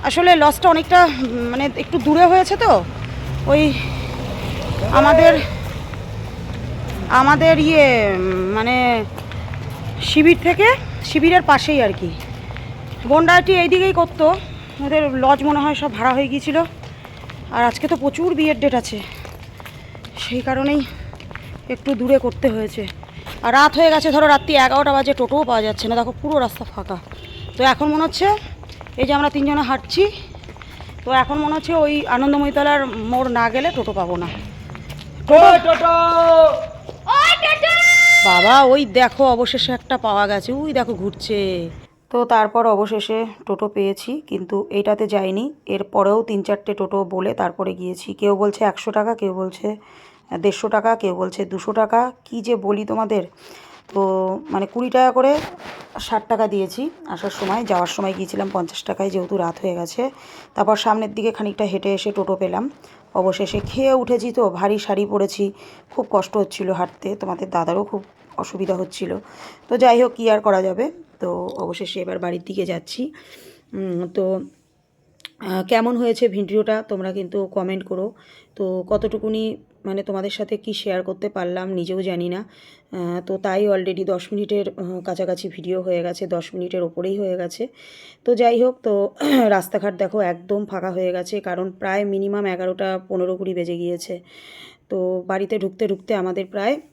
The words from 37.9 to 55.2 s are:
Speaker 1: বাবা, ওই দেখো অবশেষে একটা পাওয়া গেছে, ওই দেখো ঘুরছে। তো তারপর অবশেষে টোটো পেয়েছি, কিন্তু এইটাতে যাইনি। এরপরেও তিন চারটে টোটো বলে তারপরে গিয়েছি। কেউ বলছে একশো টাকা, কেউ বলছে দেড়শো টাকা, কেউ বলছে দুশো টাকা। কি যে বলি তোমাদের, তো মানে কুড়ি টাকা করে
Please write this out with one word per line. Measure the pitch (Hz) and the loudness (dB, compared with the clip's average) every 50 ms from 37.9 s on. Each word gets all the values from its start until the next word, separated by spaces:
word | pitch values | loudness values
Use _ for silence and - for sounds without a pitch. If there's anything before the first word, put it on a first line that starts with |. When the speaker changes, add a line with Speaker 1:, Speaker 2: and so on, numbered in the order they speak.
| 698 698 679 698 698 - - | 6 6 6 6 6 6 6
Speaker 1:
বাবা, | 196 180 175 180 214 254 277 | 6 6 6 6 8 8 8
ওই | 277 254 262 294 285 | 8 8 6 4 2
দেখো | 214 185 247 254 233 - - 277 | 2 2 4 4 4 4 2 4
অবশেষে | 262 247 233 247 240 - 254 - - | 4 4 2 0 -2 0 -2 -2 -2
একটা | 254 247 - - 262 254 | -4 -6 -4 -4 -4 -2
পাওয়া | 254 220 202 202 202 | 0 0 2 2 2
গেছে, | 196 202 196 190 - | 0 0 -4 -4 -4
ওই | 247 277 302 311 | -6 -6 -4 -2
দেখো | 277 254 240 220 233 | -2 -2 -2 -2 -4
ঘুরছে। | 175 185 202 196 - - - 220 202 196 190 185 175 170 165 160 - - _ _ _ _ _ | -6 -6 -8 -8 -8 -6 -4 -2 -2 -2 -2 -4 -4 -6 -8 -12 -16 -20 _ _ _ _ _
তো | - 240 240 | -2 -2 2
তারপর | 240 247 220 214 208 214 233 233 | 4 4 4 4 4 2 2 4
অবশেষে | 226 214 196 214 208 226 214 202 - 220 220 226 220 202 - - | 4 4 4 2 0 -2 -4 -4 -4 -4 -4 -4 -6 -8 -16 -6
টোটো | - 196 196 214 208 | -6 -4 -2 -2 -4
পেয়েছি, | 208 208 196 196 196 - - - 254 302 | -2 -2 -2 -2 -2 -4 -6 -8 -8 -8
কিন্তু | 302 - - 190 185 170 208 196 208 - | -8 -8 -8 -8 -6 -4 -4 -4 -4 -2
এইটাতে | 196 202 202 214 208 208 214 | -2 -2 0 0 0 0 -2
যাইনি। | 202 208 202 190 190 190 202 240 285 302 _ _ | -2 0 -2 0 0 -2 -2 -4 -6 -8 _ _
এরপরেও | - 196 196 202 - - 202 196 196 208 226 | -6 -6 -6 -6 -2 0 2 2 4 4 2
তিন | 226 226 214 196 | 0 -2 -4 -4
চারটে | 185 - 202 202 - - 202 | -2 -2 -4 -4 -2 -8 -4
টোটো | 202 202 185 - 196 196 | -4 -4 -2 -2 -2 -2
বলে | 175 190 185 190 208 220 | -2 -4 -4 -2 -2 -2
তারপরে | - 196 175 175 - 190 190 185 | -2 -4 -4 -2 -4 -6 -6 -6
গিয়েছি। | 180 180 180 180 180 - 214 196 | -8 -8 -10 -10 -10 -12 -14 -8
কেউ | - 214 202 202 | -2 0 0 2
বলছে | 190 208 208 202 - 220 | 2 2 0 0 0 0
একশো | 202 180 - - 226 | 0 0 -2 -8 -4
টাকা, | 208 214 208 226 233 | -2 0 0 0 -2
কেউ | 226 202 190 185 | -2 -4 -4 -4
বলছে | 185 190 185 185 - - 208 214 208 - - - - - - _ _ _ _ - 175 | -4 -6 -8 -8 -6 -6 -6 -6 -6 -14 -20 -20 -20 -20 -20 _ _ _ _ -10 0
দেড়শো | 170 202 190 - - 214 | 0 0 0 0 -4 0
টাকা, | 226 214 208 226 226 | 0 2 2 2 0
কেউ | 226 214 190 180 | 2 0 -4 -2
বলছে | 180 185 185 180 - 196 | -2 -4 -6 -4 -8 -8
দুশো | 180 190 185 - - | -8 -8 -8 -6 -4
টাকা। | 208 220 220 208 240 233 247 254 247 _ _ | 0 0 0 2 2 2 2 0 -4 _ _
কি | - 240 233 | -12 -10 -8
যে | 208 226 240 | -2 -2 -2
বলি | 208 190 196 208 202 214 | -2 0 -2 -2 -2 -2
তোমাদের, | 214 226 220 220 202 214 202 175 180 _ _ - - - - - - - - _ - - | -4 -4 -4 -2 0 0 -2 -2 -4 _ _ -20 -20 -20 -20 -20 -20 -20 -20 _ -6 -2
তো | 196 196 190 190 190 185 185 190 - 302 - | 0 0 2 0 0 0 -2 -4 -6 -8 -6
মানে | - 196 196 | -4 -4 -4
কুড়ি | 196 - 233 254 254 | -4 -6 -6 -6 0
টাকা | 247 254 254 254 | 2 4 4 4
করে | 247 254 | 4 4